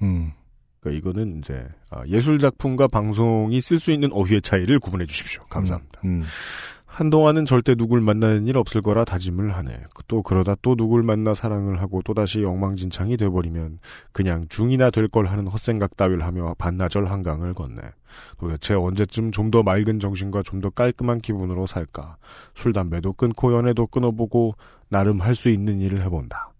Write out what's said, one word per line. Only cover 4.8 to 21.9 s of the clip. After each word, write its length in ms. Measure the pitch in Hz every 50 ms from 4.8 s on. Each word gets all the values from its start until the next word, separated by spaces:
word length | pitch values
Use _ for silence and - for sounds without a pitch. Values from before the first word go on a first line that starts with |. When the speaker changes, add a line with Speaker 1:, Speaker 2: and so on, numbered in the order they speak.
Speaker 2:
구분해 260 | - - 90 92 87
주십시오. 360 | 78 76 - - - - - - -
감사합니다. 520 | - - 98 92 87 85 71 - - - -
Speaker 1:
음, 40 | 95
음. 160 | 90 87 80 80 - - - - - - - - - - _
Speaker 2:
한동안은 580 | - - - 160 156 156 156 156 151 151 160 156
절대 300 | 139 131 123 117 - 127
누굴 260 | 117 113 113 120 120
만나는 460 | 113 107 104 107 110 110 107 104 104
일 100 | 117 131
없을 240 | 135 110 - - 110
거라 240 | 104 104 101 110 117
다짐을 500 | - - 90 92 92 87 90 101 107 95
하네. 260 | 90 80 65 57 57 64 - - - - -
또 140 | 113 110 98
그러다 340 | - 95 95 92 95 101 - -
또 140 | 127 127
누굴 260 | 117 113 110 117 120 117
만나 320 | 117 107 107 107 110 107
사랑을 460 | - - 113 107 101 98 98 98 87 95
하고 180 | 95 95 92 92
또다시 400 | - 107 107 104 92 101 107 104
엉망진창이 760 | 95 90 92 98 95 98 92 92 92 - - 92 107 123 117
돼버리면 640 | 110 98 90 90 85 85 82 82 80 80 80 85 - - - - - - -
그냥 340 | - 95 95 85 82 82 80
중이나 400 | - - 110 123 131 131 127 123
될 180 | 113 113 107 110
걸 180 | - 117 104
하는 200 | 92 98 104 98
헛생각 500 | 95 98 110 - - 117 107 101 95 -
따위를 280 | - 101 92 92 87 80
하며 300 | 87 87 92 87 82 85
반나절 500 | - - 87 87 92 92 87 - 101 101 92
한강을 420 | 98 98 92 87 78 78 85 90 90
건네. 280 | - 78 65 58 55 - 57 - _ _ _ - - - - - -
도대체 320 | - 85 80 78 - - 104
언제쯤 560 | 98 87 90 92 98 104 95 - 113 110 113
좀 200 | 101 101 104 110
더 120 | 110 117 107
맑은 380 | 95 92 101 107 110 110 107
정신과 420 | 98 98 98 90 95 101 95 101 95
좀 180 | - - 98 95
더 80 | 98
깔끔한 500 | 92 - 120 123 123 - 123 120 120 117
기분으로 460 | 107 - 107 98 92 92 90 90 95
살까? 500 | 92 - 92 82 -